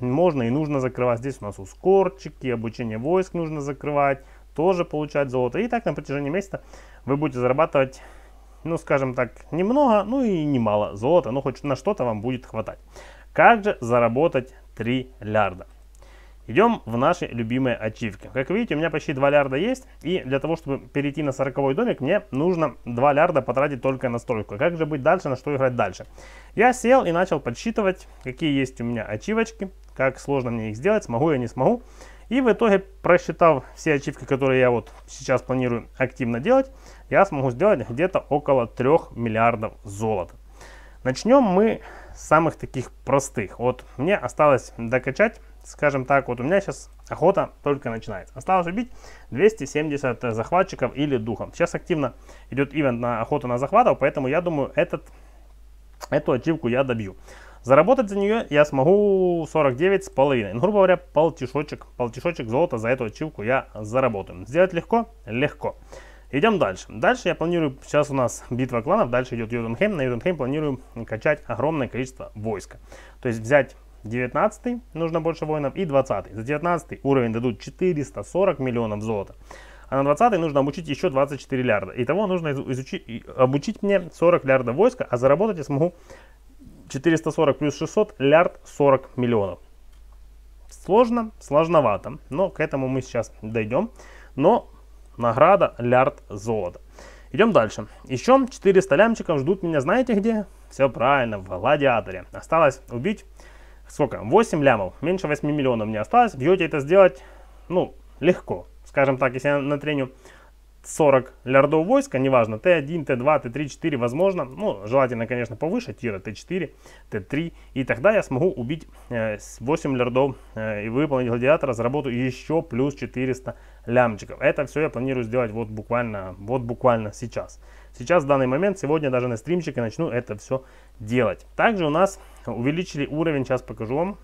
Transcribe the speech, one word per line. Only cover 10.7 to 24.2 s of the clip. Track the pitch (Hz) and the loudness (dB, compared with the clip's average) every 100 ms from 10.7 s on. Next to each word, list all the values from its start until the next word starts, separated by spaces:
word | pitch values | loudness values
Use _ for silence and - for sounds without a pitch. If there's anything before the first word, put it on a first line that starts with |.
| 104 92 98 | 2 0 -2
золота. | 123 175 117 | 2 2 2
Но | 135 | -4
хоть | 135 131 | -4 -6
на | 143 131 | -6 -4
что-то | 208 208 | -4 -2
вам | 123 107 | -2 -2
будет | 120 123 - | -4 -6 -8
хватать. | 113 - - - - - - - | -8 -8 -12 -20 -20 -20 -20 -6
Как | - 185 226 | 6 6 6
же | 202 - | 0 -4
заработать | 117 120 117 123 165 139 127 - - | 2 2 2 2 0 -2 -6 -18 -20
три | - 113 131 123 - | -8 -4 -2 -4 -12
лярда? | 107 107 98 90 - - - - - - - - - | -2 0 0 -2 -18 -20 -20 -20 -20 -20 -20 -20 -2
Идем | 127 220 202 113 | 2 2 2 -4
в | 117 | 0
наши | 147 175 156 | 2 0 -4
любимые | 117 113 127 131 - | -6 -2 0 0 0
ачивки. | 110 - 113 - 92 | -4 -6 -8 -8 -8
Как | 131 131 | -6 -2
видите, | 202 240 | -2 -2
у | 151 | -2
меня | 165 | -2
почти | 156 - | -4 -4
два | 131 143 | 0 4
лярда | 147 139 135 | 4 2 -2
есть. | 220 254 - - | -2 -4 -8 -12
И | 147 180 | -4 -4
для | 123 135 | -2 -2
того, | 151 135 | -2 -4
чтобы | 139 135 | -4 -8
перейти | - 143 143 151 | -4 -4 -4 -2
на | 147 | -4
сороковой | 131 135 143 139 | -2 -2 0 0
домик, | 147 240 - | 2 0 -2
мне | 127 202 - | 0 0 -2
нужно | 127 175 175 127 - 120 | -2 0 0 -2 -4 -8
два | 120 143 | 2 4
лярда | 143 175 147 | 4 4 2
потратить | 120 123 147 127 | 0 -2 -2 -2
только | 135 131 123 | -4 -2 -4
на | |
стройку. | 117 | -6